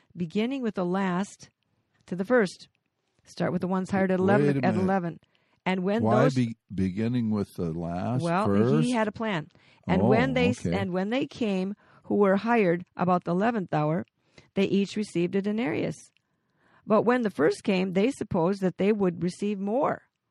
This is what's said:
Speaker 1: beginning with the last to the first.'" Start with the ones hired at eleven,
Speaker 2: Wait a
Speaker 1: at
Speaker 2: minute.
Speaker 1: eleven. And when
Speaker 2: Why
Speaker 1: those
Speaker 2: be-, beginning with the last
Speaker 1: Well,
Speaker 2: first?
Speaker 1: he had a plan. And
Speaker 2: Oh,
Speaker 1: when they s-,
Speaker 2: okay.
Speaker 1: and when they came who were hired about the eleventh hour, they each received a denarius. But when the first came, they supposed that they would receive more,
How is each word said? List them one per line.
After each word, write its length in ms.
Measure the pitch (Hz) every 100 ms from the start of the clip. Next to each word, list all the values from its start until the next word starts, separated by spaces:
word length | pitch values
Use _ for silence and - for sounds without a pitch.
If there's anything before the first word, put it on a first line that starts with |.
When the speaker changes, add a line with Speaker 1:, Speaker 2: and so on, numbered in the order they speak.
| _ 170
Speaker 1:
beginning 460 | 170 202 233 269
with 140 | 233 202
the 100 | 175
last 640 | 190 190 175 202 - - _ _ _ _ _ -
to 80 | 180
the 100 | 196
first.'" 420 | 247 190 - - _ _ _ _ _
Start 280 | _ - 175
with 100 | 180
the 60 | 180
ones 240 | 190 185
hired 200 | 196 190
at 80 | 185
eleven, 280 | 190 202 147
Speaker 2:
Wait 80 | 139
a 80 | -
Speaker 1:
at 80 |
Speaker 2:
minute. 100 | -
Speaker 1:
eleven. 360 | 185 190 170 160 _ _ _ _ -
And 180 | 190
when 180 | 185 214
Speaker 2:
Why 220 | 110 123
Speaker 1:
those 100 | 143
Speaker 2:
be-, 240 | 127 120 113 _
beginning 560 | 92 95 92 113 123 110
with 240 | 107 98
the 180 | - 85
last 520 | 80 85 87 104 127
Speaker 1:
Well, 220 | 170 175 -
Speaker 2:
first? 360 | 101 117 139
Speaker 1:
he 80 | 247
had 160 | 247 214
a 40 |
plan. 380 | - 220 180 151 _ _ _ -
And 140 | 190
Speaker 2:
Oh, 60 | 104
Speaker 1:
when 260 | 233 262
they 160 | 254 247
s-, 160 | 247 -
Speaker 2:
okay. 100 | 185
Speaker 1:
and 160 | 196
when 180 | 180 202
they 180 | 254 294
came 480 | - 220 190 190 208 _ _
who 120 | - 208
were 220 | 202 196
hired 460 | 220 240 185 175 - -
about 260 | 175 180
the 80 | -
eleventh 420 | 175 220 233 175
hour, 320 | 151 151 170 226 _ _ - _ -
they 100 | 196
each 300 | 196 196 208
received 380 | 214 170 175 196
a 60 |
denarius. 680 | 196 214 269 - - 156 - _ _ _ _ _ _ _ -
But 160 | 214
when 180 | 202 247
the 80 | 220
first 340 | - 294 403
came, 300 | - 185 190
they 160 | 180 226
supposed 520 | - - 190 165 196
that 160 | 185 -
they 140 | 190
would 300 | 214 190 170
receive 380 | 170 - 208 202
more, 440 | 202 240 311 - - _ _